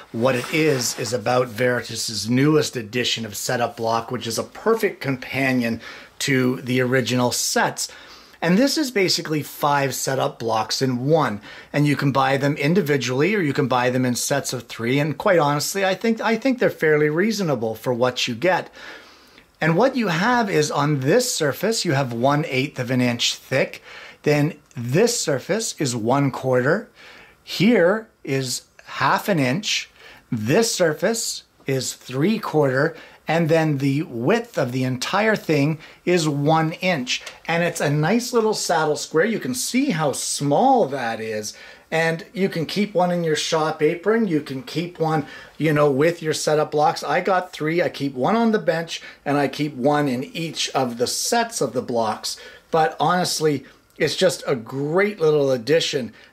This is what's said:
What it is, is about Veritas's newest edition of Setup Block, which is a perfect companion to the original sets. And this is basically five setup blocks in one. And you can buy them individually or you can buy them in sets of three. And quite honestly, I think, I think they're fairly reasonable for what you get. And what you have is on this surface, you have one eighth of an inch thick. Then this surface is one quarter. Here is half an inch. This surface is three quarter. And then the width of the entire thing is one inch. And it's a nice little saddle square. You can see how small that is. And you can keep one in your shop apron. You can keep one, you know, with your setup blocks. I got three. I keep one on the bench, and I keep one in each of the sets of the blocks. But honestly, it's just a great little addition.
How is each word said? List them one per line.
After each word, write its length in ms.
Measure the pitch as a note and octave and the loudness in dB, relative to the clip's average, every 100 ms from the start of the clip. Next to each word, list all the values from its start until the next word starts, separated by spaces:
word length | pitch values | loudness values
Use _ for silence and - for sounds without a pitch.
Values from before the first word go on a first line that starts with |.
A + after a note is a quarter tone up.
| - | -10
What 240 | A2+ B2+ B2 | -2 0 0
it 160 | - | 0
is, 460 | D#3+ D#3 C3 A2+ - | 0 2 2 -2 -4
is 140 | A#2 | -4
about 360 | A2+ A2 B2+ B2+ | -2 0 2 0
Veritas's 800 | G#2+ B2 A#2+ - A2 - G#2 G#2 | 0 0 0 -4 -8 -6 -6 0
newest 480 | B2 D3 D3+ - B2+ | 4 4 4 2 -4
edition 480 | G#2 B2 A#2 A#2 | -6 -4 -2 -4
of 120 | A2 G2+ | -6 -8
Setup 400 | - B2 A#2 - | -4 -2 -2 -2
Block, 340 | A2+ A2+ - | 0 0 -2
which 160 | B2 A2+ | -6 -4
is 120 | A2 | -6
a 60 | |
perfect 560 | A2 - A3 A3+ G3 - | -6 -4 -2 0 0 -2
companion 800 | C3+ B2+ - C3 C3+ B2+ A#2 A2+ - - - - | -6 -6 -6 -2 0 0 0 -4 -10 -18 -18 -6
to 400 | - C3 B2+ C3+ | 0 2 2 -2
the 200 | B2 B2+ | -2 -2
original 520 | B2+ C3 A2+ B2+ B2 | 2 0 0 0 0
sets. 560 | - - A#3+ E3 - - - - - - - | 0 -2 0 -2 -2 -8 -10 -20 -20 -20 -4
And 180 | E3+ F#3+ | 2 4
this 180 | C#4 D#4+ | 4 0
is 140 | C4+ | -2
basically 520 | G3+ F3+ - D3+ D#3 | 0 0 -2 -2 -4
five 520 | - - D3 C#3+ C3+ | -4 -2 0 2 0
setup 440 | B2 - C3+ C#3 - | -2 -4 -2 -2 -4
blocks 440 | A2+ A2 A2 - | -2 -2 -2 -2
in 240 | C3 B2 C3+ | -2 0 2
one. 340 | D#3+ B2+ G#2 - - - | 2 2 -2 -10 -20 -4
And 140 | D3 D3 | 0 2
you 100 | C#3 | 2
can 160 | C#3 | 2
buy 240 | C3 C3+ C#3 | 2 2 2
them 200 | C#3+ C#3+ | 0 0
individually 800 | C#3+ F#3+ D3 C#3+ B2 B2+ E3+ | 2 2 2 0 0 0 2
or 60 | G#3+ | 2
you 140 | D3 | 0
can 140 | C3+ B2 | 0 2
buy 200 | B2+ B2 | 2 2
them 160 | B2+ | 2
in 100 | B2+ | 0
sets 380 | A#2 - C#3+ - | -2 -2 -2 -2
of 120 | B2+ | -8
three. 340 | - - A#2 C#3+ | -10 -6 0 0
And 180 | D3+ C#3+ | 0 0
quite 220 | G#3+ F3 | 2 4
honestly, 460 | C#3+ D3 - G3 | 4 2 -2 -2
I 100 | F#3+ | 0
think, 260 | F#3+ A3+ A3 | 0 0 0
I 160 | G#3 A3 | 0 0
think 220 | C4+ B3+ | 0 2
they're 120 | F3+ | 0
fairly 380 | - D#3 D3+ D3+ | 2 2 4 2
reasonable 680 | D#3 A3 G3+ E3+ B2+ A2+ | 2 0 0 0 0 -2
for 200 | A2 C3+ | -4 -4
what 340 | A#2+ B2+ B2 - | 0 0 0 -4
you 60 | |
get. 360 | A#2 E3+ E3 - - - - - - - - - _ | -2 0 0 -2 -14 -18 -18 -20 -20 -20 -20 -20 _
And 160 | D#3+ E3 | 0 4
what 180 | C4+ C4+ | 2 2
you 120 | G#3 | 0
have 420 | D#3+ A3 A#3+ G3+ | 0 2 2 2
is 200 | D#3 D3 | 0 0
on 300 | D3 C#3+ D3 | 0 0 2
this 340 | C3 A#3 B3 | 4 2 2
surface, 520 | - D3 - G3+ A3+ F3 | 0 -2 0 -2 0 0
you 60 | |
have 200 | C3+ B2+ | 0 0
one 320 | A#2 C3 D3 D#3+ | 0 2 2 0
eighth 320 | C3 D3 - | -2 -2 -4
of 120 | A#2+ | -2
an 100 | B2+ | 0
inch 340 | B2 A#2+ - | 0 0 -2
thick. 480 | - - C3+ F#3 - - - - - | -4 -2 0 0 -6 -18 -20 -20 -4
Then 340 | D3 D3 D3 - _ B2+ | 0 2 2 -2 _ -10
this 420 | A#2+ D#3 A#3 - | 0 2 4 2
surface 560 | - C3 - G#3 A3+ - | -2 -2 -2 -4 -4 -4
is 160 | C3+ A#2+ | -4 -2
one 340 | A2+ C#3 C#3+ | 0 2 2
quarter. 600 | - C3 B2+ C3 G3+ A3+ - - - - _ | 0 0 2 2 0 -4 -18 -20 -20 -20 _
Here 680 | - - G3+ A3+ E3+ A3 A3+ _ | -8 2 4 6 4 2 -4 _
is 400 | - C3+ B2+ B2+ - - | -4 -2 -2 -6 -12 -20
half 460 | - - C3+ F#3+ G#3+ | -14 -2 0 0 2
an 80 | E3+ | 2
inch. 500 | B2+ D#3+ - - - - - - _ | 2 0 -2 -4 -6 -16 -20 -20 _
This 440 | A2+ A2 F3+ A3+ | -4 2 2 2
surface 680 | - E3 D3+ G3 A3+ - - - _ - | 2 0 2 -2 -2 -4 -8 -14 _ -4
is 280 | C3+ A2 | -4 -4
three 440 | - - B2+ F3+ A3+ | -10 -8 0 0 0
quarter. 560 | - D#3 C#3 C3 D#3 - - - - | 0 2 2 2 0 -2 -18 -10 -2
And 220 | D#3+ D#3 | 0 4
then 300 | D#3+ D#3 C#3 | 4 2 2
the 240 | C#3 C#3 | 0 0
width 560 | F#3 A#2 C3+ A3+ A3+ F3 | -2 -2 0 0 0 -4
of 140 | B2+ | -2
the 120 | B2+ | -2
entire 520 | B2+ B2+ - G3 A3 G#3 | -2 -2 -2 0 2 0
thing 420 | - D3 C#3+ D#3 - - | 2 2 2 -2 -8 -6
is 240 | F3 F3+ D#3 | 0 2 2
one 440 | C#3+ C#3+ D#3+ D#3+ | 0 2 2 2
inch. 500 | F3+ F#3 D#3+ - - - - - | -2 -2 -2 -2 -6 -8 -12 -4
And 160 | E3 | -2
it's 180 | E3+ - | -2 0
a 80 | D#3 | 0
nice 460 | D3+ D#3 A#3 A#3+ | 2 2 0 0
little 180 | A#3+ A3 | 0 0
saddle 440 | F#3+ - E3 D#3 C#3+ | 0 0 0 0 -2
square. 280 | - D#3 | -2 0
You 160 | G#3+ G3+ | 0 -2
can 140 | B2+ | -4
see 380 | B2+ - B3 C#4+ | -4 -2 0 0
how 200 | D#3+ D3 | 0 0
small 720 | A#2+ - - C#3+ D3+ B3+ B3+ D3 | -2 -4 -2 0 4 4 4 2
that 320 | C#3 A#2 A2 | -2 -4 -4
is. 360 | A2 G#3+ G#2+ - - - - | -6 -6 -8 -12 -18 -20 -4
And 360 | E3 E3 E3 - | 0 0 -2 -6
you 140 | F#3+ F#3+ | -2 -2
can 180 | E3+ D3 | -2 -2
keep 260 | F#3+ G#3 | -2 0
one 180 | E3+ F3+ | 2 2
in 140 | F3 | 2
your 120 | E3 D3+ | 0 0
shop 440 | - D#3+ D#3 D3+ | 0 0 0 2
apron. 460 | D#3 F3 G3+ A3+ G#3 | 0 2 0 2 2
You 140 | D3+ | 0
can 220 | - C3 | -2 -8
keep 360 | - D#3 E3+ - | -6 -6 -4 -2
one, 280 | D#3 D#3 C#3+ - - - | 0 0 -2 -10 -16 -2
you 160 | D#3 | 0
know, 180 | D3 D3 | 4 4
with 320 | C3 E3 E3+ | 4 2 2
your 120 | D#3 | -2
setup 380 | D3 D#3+ D3+ D3 | -2 2 2 2
blocks. 300 | D3+ D3+ D#3 | 2 2 0
I 180 | D3+ E3 | -2 -2
got 320 | F3+ F#3 F3+ | 0 0 -2
three. 280 | - D#3 E3+ | -6 -2 0
I 80 | C#3+ | -2
keep 260 | - C#3 | -2 -6
one 220 | B2+ D3+ A3+ | -2 0 2
on 160 | A3+ | 2
the 60 | G#3+ | 2
bench, 420 | E3 E3 E3 - - - | 0 -2 -4 -10 -14 -10
and 140 | - C#3+ | -2 0
I 100 | C3+ | 0
keep 260 | C#3 D3+ | -2 -4
one 340 | C3 C#3 D3 C#3+ | 0 0 2 2
in 160 | A#2+ | -2
each 440 | - E3+ D#3+ - - | -4 -8 -8 -6 -4
of 280 | C#3+ B2 A#2+ | -2 -2 -2
the 80 | A#2 | -2
sets 540 | - - A#3 A3+ - | -2 0 0 0 -2
of 120 | C3 | -4
the 100 | B2 | -2
blocks. 540 | A2+ A#2 A2 G#2+ - - - - _ | -2 0 -2 -4 -8 -10 -14 -20 _
But 260 | - - - | 2 2 2
honestly, 680 | D3+ F3+ D#3 - D#3 C3+ - - _ - | 0 2 0 0 0 0 -4 -20 _ -2
it's 200 | - - | -2 2
just 260 | F#3 - - | 2 2 -2
a 100 | B2+ | -4
great 640 | A2+ C3+ D3 F3 G#3 G#3 | -4 -6 0 2 0 2
little 320 | D#3 D3+ C#3 | 2 4 2
addition. 600 | B2+ A2+ D#3+ - C#3+ A2 - - | 0 2 2 2 -2 -6 -12 -20